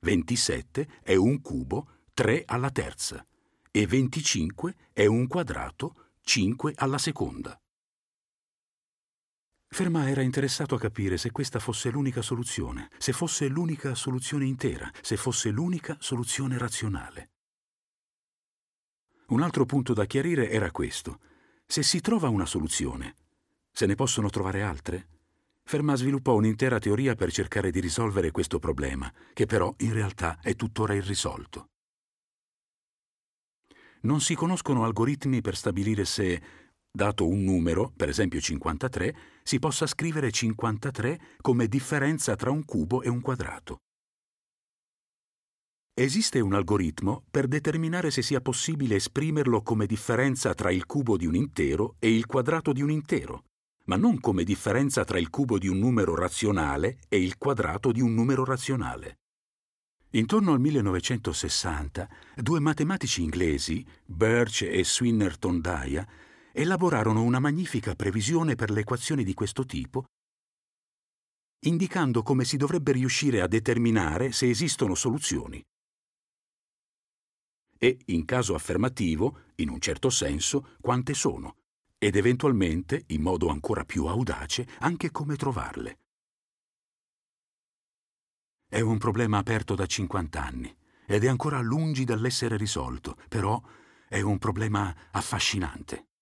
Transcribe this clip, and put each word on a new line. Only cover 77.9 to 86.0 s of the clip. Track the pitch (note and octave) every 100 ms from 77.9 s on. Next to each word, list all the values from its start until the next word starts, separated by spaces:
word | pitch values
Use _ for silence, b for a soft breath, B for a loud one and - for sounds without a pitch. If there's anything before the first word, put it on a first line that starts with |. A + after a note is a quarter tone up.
| B2+ -
in | E2+ D#2+
caso | B2+ G#2 E2
affermativo, | - F2 A#2+ C3 F#2 D#2 A2 B B B
in | D#2
un | C2+
certo | - D#2 C3+
senso, | B2+ C#2 C#2+ - C#3+ C#3 B
quante | - B2+ B2
sono, | C#3+ - - - - _ _ _ _
ed | G#2+ G2+
eventualmente, | G#2 B2 D3 A#2 F2+ D#2 - D3 -
in | D#2
modo | D#2+ F#2 F2
ancora | D2 D2+ G2
più | D2+ D2+ D2
audace, | G2 B2+ C2+ C#2+ - B2 B
anche | C#3 E3+ E3
come | - D3 D3
trovarle. | C#3 A2+ A#1+ - - -